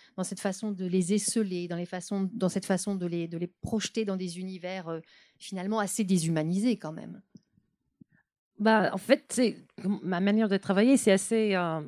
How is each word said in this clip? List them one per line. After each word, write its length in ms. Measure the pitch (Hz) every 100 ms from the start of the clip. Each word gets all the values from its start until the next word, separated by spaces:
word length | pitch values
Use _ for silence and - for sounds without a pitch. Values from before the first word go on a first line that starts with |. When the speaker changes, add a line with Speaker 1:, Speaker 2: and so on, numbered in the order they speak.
| _ -
Speaker 1:
dans 80 |
cette 160 | 180 190
façon 320 | 202 190 214
de 120 | 190 180
les 260 | 185 175
esseler, 560 | 208 - 233 202 180 175
dans 80 | 170
les 100 | 175
façons, 420 | 180 - 202 190
dans 160 | - 185
cette 160 | 190
façon 320 | - 185 - 196
de 100 | 175
les, 220 | 170 170
de 100 | 170
les 80 | 175
projeter 580 | _ - 220 - -
dans 120 | 208 190
des 240 | 185 170
univers, 480 | 185 185 180 190 165
euh, 120 | 165 - - _ _
finalement 400 | - 185 190 220
assez 240 | 202 -
déshumanisés 720 | 190 185 160 160 156 185 247 220
quand 160 | 156
même ? 280 | 160 - 175 - - _ _ _ _ _ _ - _ _ _ _ -
Speaker 2:
Bah, 320 | 208 220 180
en 60 | 185
fait, 260 | - 277 -
c'est, 280 | - 233 - - - 185 190
ma 180 | 165 180
manière 280 | 196 214 214
de 80 | 190
travailler, 400 | - 190 233 269
c'est 160 | -
assez, 420 | 196 - 226 214
euh, 260 | 190 170 160